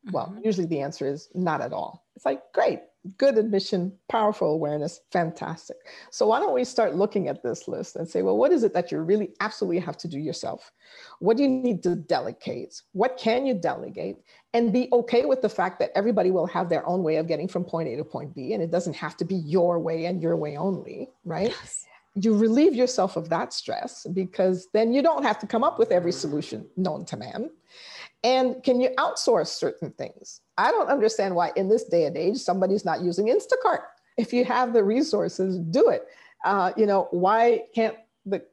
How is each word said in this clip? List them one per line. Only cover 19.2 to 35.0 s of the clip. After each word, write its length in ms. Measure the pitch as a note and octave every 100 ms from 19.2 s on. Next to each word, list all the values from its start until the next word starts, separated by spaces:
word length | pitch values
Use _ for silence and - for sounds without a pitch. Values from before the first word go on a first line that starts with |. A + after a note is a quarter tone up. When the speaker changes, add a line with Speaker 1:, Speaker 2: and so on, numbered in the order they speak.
| F3
Speaker 1:
be 100 | F#3+
your 420 | D3+ F3+ E3+ E3+
way 280 | E3 E3 E3+
and 140 | F3+
your 140 | E3 E3
way 200 | D3+ D3
only, 540 | F#3 F#3 - - C4 _
right? 260 | F#3 E3 G#3+
Speaker 2:
Yes. 340 | - - - - - _ G3+
Speaker 1:
You 200 | G#3 G#3
relieve 380 | A3 A#3 E4
yourself 420 | A#3 B3 A3+ F#3 E3
of 120 | E3
that 240 | E3 -
stress, 520 | - - - - - - F#3
because 440 | F#3 - F#3 F3+ -
then 200 | G#3 A3+
you 80 | C4
don't 220 | D4+ D4
have 160 | C4+ G#3+
to 60 | G3+
come 160 | A3+
up 160 | C#4+ D#4+
with 140 | A3+
every 180 | F3+ E3+
solution 560 | F3+ D#3+ D3 D3 A2 - -
known 280 | F#3 D3+
to 120 | E3+ -
man. 340 | A#2 - D4 - _ - - - - _
And 380 | A#3 C4 B3+ B3+
can 160 | - B3
you 100 | B3+ B3+
outsource 480 | D#4+ - - A3 F3
certain 460 | - C#3+ - D3+
things? 480 | - - - - - _ -
I 140 | A3
don't 160 | A4+ D#4
understand 460 | C#4 A3 A3+ G3 F3
why 160 | E3+
in 140 | - F#3+
this 160 | A3+
day 200 | - E3+ D#3
and 100 | D#3+
age, 220 | E3+ B3
somebody's 460 | - F#3 F#3 G3+
not 160 | F#3 D#3+
using 280 | F3+ F3 G#3+
Instacart. 540 | F4+ - B4+ B4 D#4+ - _ _ -
If 160 | A3+
you 120 | B3
have 280 | B3 A#3+ B3
the 100 | A#3
resources, 760 | G3 A#3